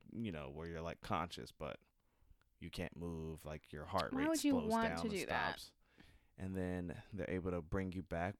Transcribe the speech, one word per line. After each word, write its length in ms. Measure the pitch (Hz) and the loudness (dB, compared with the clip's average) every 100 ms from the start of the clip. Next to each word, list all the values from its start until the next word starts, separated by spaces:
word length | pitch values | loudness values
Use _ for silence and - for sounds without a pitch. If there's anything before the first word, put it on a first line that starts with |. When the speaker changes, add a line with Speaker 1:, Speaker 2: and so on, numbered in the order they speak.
| - | -8
Speaker 1:
you 180 | 110 110 | -4 -4
know, 180 | 78 69 | -4 -6
where 140 | 73 85 | -6 -6
you're, 140 | 82 | -4
like, 200 | 85 - | -4 -4
conscious, 500 | - 90 85 - - - | 0 0 0 -4 -10 -8
but 200 | 76 - _ _ _ _ - - _ - | -8 -8 _ _ _ _ -20 -20 _ -12
you 100 | 82 | -8
can't 260 | - 85 - | -4 -4 -4
move, 460 | 85 82 80 78 76 | -4 -2 -4 -6 -6
like, 260 | 78 - | -8 -8
your 140 | 76 78 | -8 0
heart 280 | - - | 2 2
Speaker 2:
Why 80 | 262 | 2
Speaker 1:
rate 80 | 302 | 4
Speaker 2:
would 140 | 311 | 4
you 100 | 285 | 6
Speaker 1:
slows 160 | 254 220 | 4 4
Speaker 2:
want 160 | 226 226 | 4 4
Speaker 1:
down 80 | - | 2
Speaker 2:
to 40 | |
Speaker 1:
and 80 | 220 | 0
Speaker 2:
do 140 | 190 - | 0 2
that? 320 | 120 90 - | 2 2 0
Speaker 1:
stops. 120 | - - _ - - - - - | -6 -16 _ -20 -20 -20 -18 -6
And 160 | 95 92 | -2 0
then 400 | 90 90 87 - - | 2 0 -2 -6 -6
they're 160 | 101 - | -4 0
able 220 | 92 90 | 0 2
to 100 | 87 | 0
bring 300 | 80 98 95 | 0 0 2
you 100 | 90 | -2
back, 340 | 78 82 90 | -2 0 0